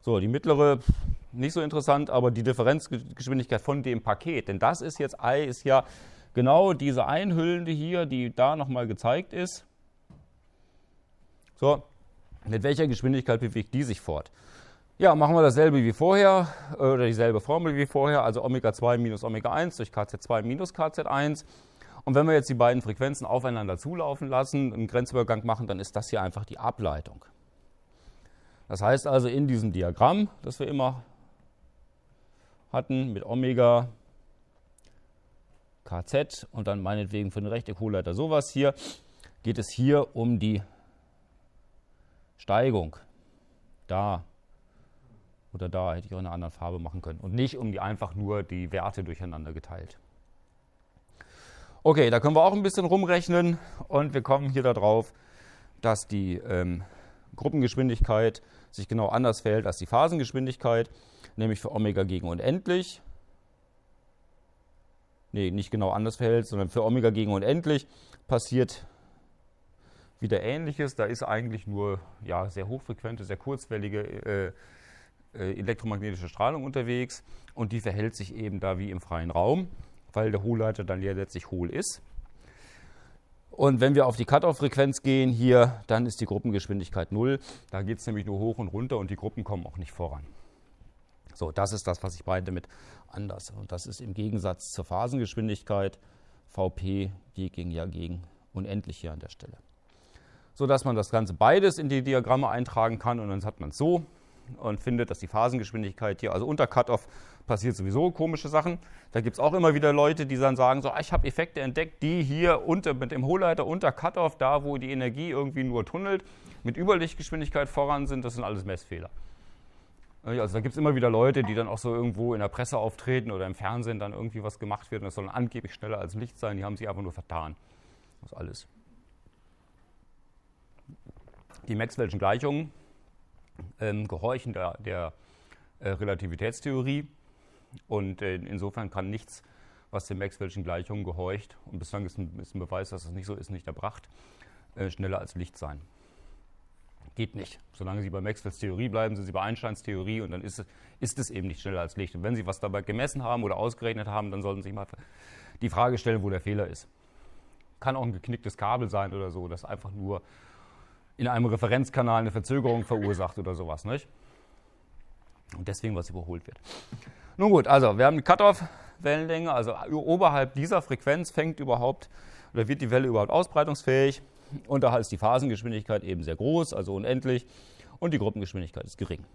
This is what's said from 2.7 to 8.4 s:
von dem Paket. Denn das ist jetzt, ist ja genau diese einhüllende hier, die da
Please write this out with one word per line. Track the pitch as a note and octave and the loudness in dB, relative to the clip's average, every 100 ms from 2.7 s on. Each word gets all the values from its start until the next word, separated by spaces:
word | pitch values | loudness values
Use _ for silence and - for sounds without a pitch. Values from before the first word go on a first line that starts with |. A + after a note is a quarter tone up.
| D3 - B2 - - B2 C3 A#2+ A2 | 2 0 -8 -8 -12 -4 -2 0 -2
von | - C#3+ | 0 -2
dem | C3 A#2 | -2 -4
Paket. | A2+ G2+ - D#3 - | 0 -2 -2 -4 -4
Denn | F#2+ | 2
das | A2+ E3+ | 2 2
ist | F3+ - | -4 -4
jetzt, | C#3 - | -4 -2
ist | A#2 C3+ D3 B2 | 0 2 0 -2
ja | C#3 C3 - - - - - | 4 4 4 -10 -20 -20 -6
genau | - B2 D#3 G3 | 2 6 8 8
diese | D#3+ C#3 C3 A#2 | 4 0 0 2
einhüllende | D3 G3+ E3 E3 F3 E3 | 0 0 2 2 0 -2
hier, | D#3+ D#3 F3 | -4 -2 -2
die | D#3+ C3 B2 | -2 -2 -4
da | A2 | 2